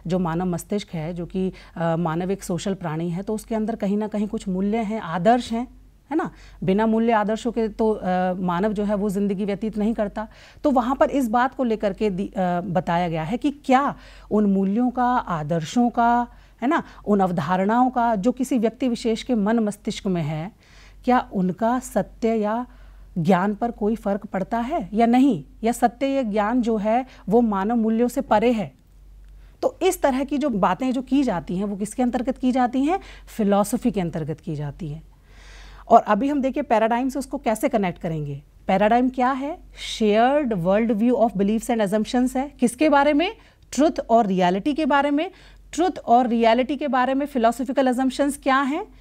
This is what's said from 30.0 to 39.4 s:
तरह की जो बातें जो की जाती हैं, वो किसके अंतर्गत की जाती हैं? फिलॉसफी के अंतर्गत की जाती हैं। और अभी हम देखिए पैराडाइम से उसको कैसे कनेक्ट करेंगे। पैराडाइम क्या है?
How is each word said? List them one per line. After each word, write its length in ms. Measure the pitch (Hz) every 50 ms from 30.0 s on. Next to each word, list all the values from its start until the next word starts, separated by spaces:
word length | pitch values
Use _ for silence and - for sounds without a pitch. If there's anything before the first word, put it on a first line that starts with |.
| -
तरह 220 | 277 247 254 285
की 140 | 262 294 277
जो 100 | 285 294
बातें 440 | 226 190 196 180 185 - 254 262 240
जो 100 | 269 254
की 200 | - 262 285 277
जाती 340 | 247 185 170 156 - 180
हैं, 80 | 185 208
वो 120 | 202 208
किसके 260 | 190 208 202 - - 247
अंतर्गत 360 | 240 247 247 240 262 254 -
की 140 | - 254 240
जाती 320 | 262 247 240 247 262 277
हैं? 160 | 302 359 392 381 - - - -
फिलॉसफी 640 | - - - 214 196 202 196 208 202 - 233 - 247
के 100 | 175 208
अंतर्गत 400 | 175 165 - 160 156 143 156 -
की 140 | - - 156
जाती 340 | 143 147 143 139 - 185 147
हैं। 240 | 147 160 - - - _ _ - - - - - - - - - - - - -
और 120 | 226 226
अभी 280 | - - 214 202 269 277
हम 120 | 302 285
देखिए 220 | 254 262 - 294 269
पैराडाइम 460 | - 240 214 220 226 233 233 262 262
से 100 | 247 294
उसको 200 | 262 - - 269
कैसे 300 | - 254 220 220 - 277
कनेक्ट 320 | - 214 202 175 170 -
करेंगे। 420 | - 175 160 156 147 143 143 139 - _ - - -
पैराडाइम 420 | - 185 190 208 214 233 240 254 262
क्या 220 | 254 262 247 247
है? 280 | 247 254